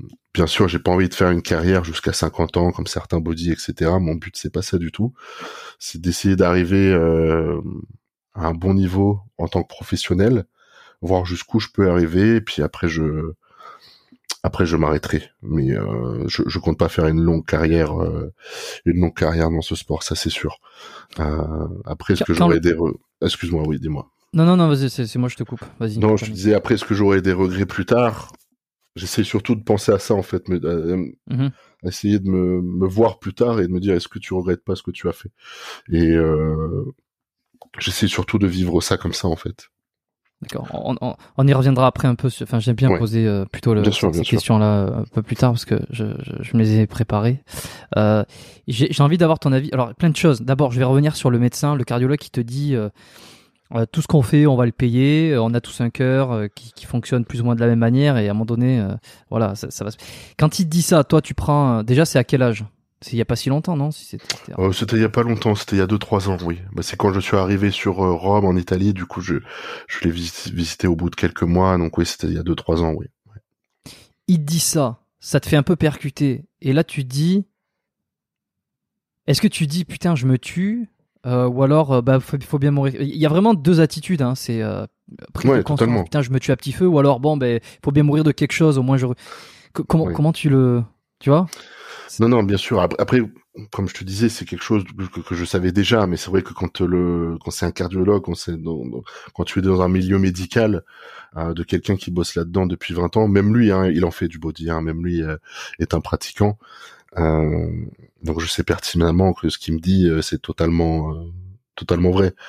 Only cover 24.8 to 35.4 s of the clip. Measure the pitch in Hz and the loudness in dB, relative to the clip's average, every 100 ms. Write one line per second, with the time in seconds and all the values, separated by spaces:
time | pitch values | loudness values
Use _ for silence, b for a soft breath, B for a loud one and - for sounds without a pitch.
24.8 | 135 - 113 123 123 - 117 117 - - | -2 -4 -6 -2 -4 -4 -10 -10 -14 -8
25.8 | 113 107 107 107 110 101 104 104 - 110 | -6 0 2 2 -2 -2 2 2 2 -2
26.8 | - 104 101 98 92 90 95 92 98 - | 0 2 4 4 2 0 0 0 -4 -4
27.8 | 90 120 120 107 - - _ _ _ _ | 0 2 2 -2 -14 -20 _ _ _ _
28.8 | _ - 90 - 98 104 - 113 - 104 | _ -14 -6 -4 -2 -2 -2 -2 0 0
29.8 | - 98 - 104 - 92 - 90 80 85 | 2 0 2 -2 0 -6 -4 -4 -2 -2
30.8 | 82 92 78 - - 127 139 b b b | -2 -2 -4 -12 -6 -2 -2 b b b
31.8 | 90 - 101 104 95 92 90 90 90 90 | -10 -4 0 2 2 0 0 -2 -2 -2
32.8 | 95 98 113 - 98 - 120 113 90 90 | 0 2 2 0 -10 -2 0 2 0 0
33.8 | 98 87 - - - 92 90 87 - 92 | 0 0 -2 -14 -6 -4 -2 -4 -4 -8
34.8 | - - 87 - 98 B | -8 -6 -6 -6 -14 B